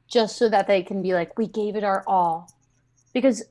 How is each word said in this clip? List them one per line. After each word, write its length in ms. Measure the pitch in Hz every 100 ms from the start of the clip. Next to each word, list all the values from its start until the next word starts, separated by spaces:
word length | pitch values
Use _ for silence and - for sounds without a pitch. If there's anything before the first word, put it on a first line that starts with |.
| -
just 300 | 240 214 -
so 120 | 233
that 180 | 208 196
they 140 | 196
can 200 | - 196
be 120 | 185
like, 240 | 180 170 -
"We 100 | 220
gave 280 | 220 208 208
it 80 |
our 200 | 202 190 -
all." 420 | 196 170 165 175 _ _ _ _ _ _
Because 300 | 254 262 214 -